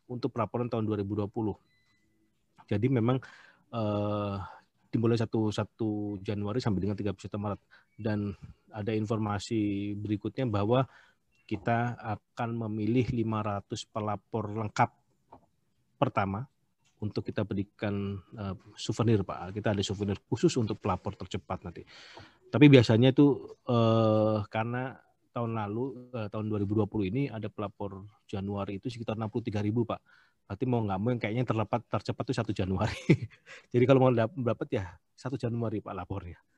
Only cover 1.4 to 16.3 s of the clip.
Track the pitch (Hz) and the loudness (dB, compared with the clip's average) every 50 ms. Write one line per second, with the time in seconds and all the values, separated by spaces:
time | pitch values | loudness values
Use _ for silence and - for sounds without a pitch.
1.4 | 110 104 92 - _ _ _ _ _ _ _ _ _ _ _ _ _ _ _ _ | -2 -2 -4 -6 _ _ _ _ _ _ _ _ _ _ _ _ _ _ _ _
2.4 | _ _ _ _ - - 110 101 110 127 135 120 110 120 131 131 - - - - | _ _ _ _ -6 -4 -2 0 2 2 2 4 4 4 2 2 -2 -8 -20 -20
3.4 | - - - _ _ _ - 117 107 104 104 104 104 104 104 104 104 101 98 98 | -20 -20 -20 _ _ _ -6 -4 -2 0 0 0 0 -2 -2 -2 -4 -4 -6 -6
4.4 | 92 - - - _ _ _ _ _ _ - 117 113 117 117 113 113 - - 113 | -8 -10 -14 -18 _ _ _ _ _ _ -2 2 2 2 2 2 0 0 0 0
5.4 | 110 107 101 - 104 - _ - 113 107 107 104 104 104 104 98 95 107 104 101 | 0 0 0 -2 -4 -6 _ -6 -4 -4 -2 -4 -4 -6 -8 -8 -6 -6 -6 -4
6.4 | 101 101 107 131 123 120 101 92 90 101 104 98 104 101 92 - - 101 - 104 | -4 -4 -4 -2 0 0 0 0 0 -2 -4 -2 -4 -6 -6 -6 -10 -10 -8 -6
7.4 | 101 104 98 - _ _ _ - _ _ _ - 110 113 107 104 101 101 95 - | -6 -6 -6 -8 _ _ _ -20 _ _ _ -8 -4 -2 -2 -2 -2 -4 -6 -10
8.4 | - - - _ _ _ - 107 107 110 110 107 110 104 117 107 110 104 104 101 | -14 -20 -20 _ _ _ -10 -8 -4 -2 -2 -2 0 0 -2 -2 -2 -2 -2 -4
9.4 | - - 117 110 104 101 101 98 101 104 104 104 104 104 107 101 - 110 - - | -4 -4 -2 0 0 0 -2 -2 -4 -6 -6 -6 -4 -4 -4 -2 -4 -6 -4 -4
10.4 | 131 123 104 101 101 107 120 131 131 - - - - _ _ _ _ _ _ _ | -2 0 0 0 2 4 4 2 2 0 -4 -20 -20 _ _ _ _ _ _ _
11.4 | _ - 110 101 - 117 117 117 120 120 117 - - 117 107 - _ _ - - | _ -8 -8 -4 -2 0 0 0 0 -2 -6 -8 -8 -8 -8 -8 _ _ -8 -6
12.4 | 120 117 117 117 113 107 107 110 107 104 117 131 120 - 131 117 110 110 110 107 | -6 -4 -4 -4 -4 -4 -4 -2 0 2 2 2 2 2 0 -2 0 0 -2 -2
13.4 | 107 107 101 101 - - - 101 - _ - 110 107 107 104 101 _ _ - 113 | -2 -2 -4 -4 -6 -8 -10 -10 -10 _ -8 -4 -4 -2 -4 -4 _ _ -6 -6
14.4 | 104 104 104 110 110 104 - - 120 - _ _ _ _ _ _ _ _ - - | -4 -4 -4 -4 -6 -4 2 2 2 2 _ _ _ _ _ _ _ _ -20 -20
15.4 | _ _ _ _ _ _ _ _ _ _ _ - 127 123 - 113 101 95 | _ _ _ _ _ _ _ _ _ _ _ -2 -2 0 0 -2 -2 -2